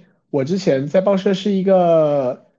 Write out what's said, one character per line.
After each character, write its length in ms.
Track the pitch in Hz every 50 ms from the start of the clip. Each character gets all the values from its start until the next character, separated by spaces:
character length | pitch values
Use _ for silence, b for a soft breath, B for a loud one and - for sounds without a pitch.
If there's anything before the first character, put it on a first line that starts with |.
| b b b b _ _
我 140 | - 139 131
之 140 | 147 190 190
前 280 | - 185 139 135 139
在 140 | 147 - 190
报 160 | 185 202 202
社 180 | 185 190 202 190
是 180 | 185 - 208
一 100 | 196 190
个 840 | 180 196 190 185 175 170 165 160 156 147 147 143 131 123 135 - _ _ _